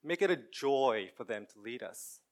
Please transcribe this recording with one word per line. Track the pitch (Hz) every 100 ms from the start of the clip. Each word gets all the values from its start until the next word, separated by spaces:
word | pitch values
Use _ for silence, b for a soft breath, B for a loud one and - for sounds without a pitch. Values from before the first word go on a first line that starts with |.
Make | 147 170
it | 196
a | 170
joy | 113 - 139 139 131 110 95 -
for |
them | 120 107 104
to | 104
lead | 104 123
us. | 95 - - - _